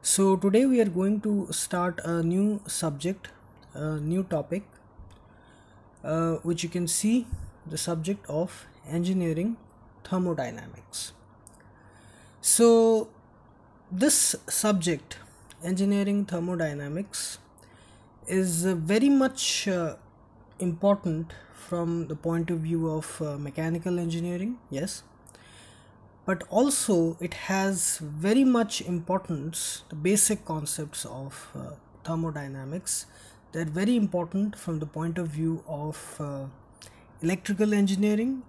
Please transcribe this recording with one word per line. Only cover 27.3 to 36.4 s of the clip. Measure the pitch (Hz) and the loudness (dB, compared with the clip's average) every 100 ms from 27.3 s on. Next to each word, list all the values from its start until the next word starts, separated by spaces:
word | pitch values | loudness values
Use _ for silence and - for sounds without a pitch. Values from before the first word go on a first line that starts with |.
has | - - 190 196 190 - - | -8 -2 0 0 0 -2 -2
very | 151 151 180 233 | -6 -4 2 6
much | 262 240 220 - | 6 4 2 -4
importance, | 160 175 165 185 185 160 147 160 - - - | -4 -4 0 -4 -2 -6 -4 -6 -6 -8 -10
the | |
basic | 156 165 208 - 208 - | -4 2 4 4 2 -4
concepts | 156 147 - 147 - | -6 -6 -6 -8 -10
of, | - 123 139 - - | -10 -10 -12 -14 -16
uh, | - - - - - | -14 -14 -16 -20 -16
thermodynamics, | - 165 165 147 139 135 131 170 - - - - - - - | -6 -2 -2 -4 -8 -10 -8 -8 -4 -6 -8 -20 -20 -20 -10
they're | 165 165 | -6 -4
very | 156 202 | 0 2
important | 247 196 175 170 190 208 202 | 2 2 0 -2 -2 -2 -4
from | - 160 | -4 -4
the | 151 | -4
point | - 165 165 | -4 -4 -2
of | 165 | -4
view | 147 160 165 - | -2 -2 -2 -6
of, | 147 151 151 - - | -6 -6 -8 -12 -10
uh, | 147 139 | -8 -6